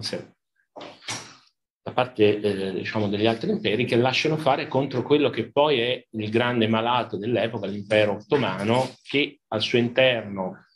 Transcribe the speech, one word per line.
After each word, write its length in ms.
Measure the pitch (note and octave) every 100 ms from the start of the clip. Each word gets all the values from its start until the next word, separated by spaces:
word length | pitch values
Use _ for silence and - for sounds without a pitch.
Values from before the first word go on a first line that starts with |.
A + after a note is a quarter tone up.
| - F2+ - _ _ _ _ - - - - - - - _ _ _ _
da 100 | -
parte, 480 | B2 B2+ - G#2 G#2
eh, 320 | G#2 F#2+ F#2+
diciamo, 360 | - - A2+ G2+
degli 180 | G2+ A2+
altri 240 | A2+ F3+
imperi, 340 | G#3+ G#2 G#2+
che 120 | B2 A#2+
lasciano 400 | C3 B2+ D#3 D#3
fare 320 | C3+ D3+ C#3+
contro 340 | C3 C#3 B2
quello 280 | A2+ D3 C3+
che 200 | A#2 -
poi 300 | C#3 D3+ C3
è 260 | A#2+ B2+ -
il 200 | A2 G#2+
grande 360 | A#2 B2 A#2+ A2
malato 500 | A2 A#2 B2 A2 G2
dell'epoca, 500 | A2+ G#2+ A#2 A#2+ F#2+
l'impero 480 | G#2 G2 G#2+ G#2
ottomano, 800 | G2+ - C#3+ G#2+ F#2+ G#2 B2 C3 -
che 380 | - C#3 C#3+ - -
al 140 | A2
suo 160 | - A#2+
interno, 880 | A#2 B2+ C3 A#2 G#2 G2 F#2 F#2+ _